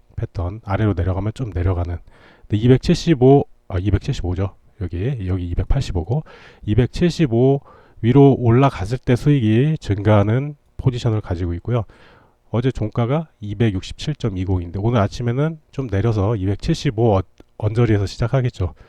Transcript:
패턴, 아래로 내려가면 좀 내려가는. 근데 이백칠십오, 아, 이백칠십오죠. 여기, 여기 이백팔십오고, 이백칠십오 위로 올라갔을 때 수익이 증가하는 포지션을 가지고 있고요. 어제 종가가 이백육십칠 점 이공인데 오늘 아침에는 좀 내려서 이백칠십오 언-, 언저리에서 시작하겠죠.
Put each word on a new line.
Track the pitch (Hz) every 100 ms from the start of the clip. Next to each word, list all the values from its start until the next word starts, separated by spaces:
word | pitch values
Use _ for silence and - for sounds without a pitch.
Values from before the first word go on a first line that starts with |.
| _ -
패턴, | 113 - 87 107
아래로 | 101 98 107
내려가면 | 90 90 90 104
좀 | - 127
내려가는. | 87 87 85 85 82 - - - _ -
근데 | 104
이백칠십오, | 120 127 - 170 - 147 127 139 - - -
아, | 92
이백칠십오죠. | 98 95 - - 87 87 98 - _ -
여기, | 87 85 110 131 95
여기 | 92 90
이백팔십오고, | 85 92 139 - 95 80 135 - - - -
이백칠십오 | - 107 123 - 175 - 156 113 131 139 - - _ -
위로 | 107 135 139 123
올라갔을 | 123 120 139 - 98 127
때 | - 120
수익이 | 147 143 110 113 147 156
증가하는 | - 101 101 104 104 120 143 147 _ -
포지션을 | 139 120 123 110
가지고 | - 87 87 85
있고요. | - 120 104 - - _ _ _ _
어제 | 110 127
종가가 | - 107 - 117 147 160 _
이백육십칠 | 101 101 113 92 - - - 151
점 | 120 92
이공인데 | 92 92 87 92
오늘 | 110 120
아침에는 | 98 - 120 123 156 160 _
좀 | - 135
내려서 | 98 110 107 98 117
이백칠십오 | 92 98 - 165 151 107 117 98
언-, | - _ _ -
언저리에서 | 107 117 120 104 95
시작하겠죠. | - 117 139 123 - 90 -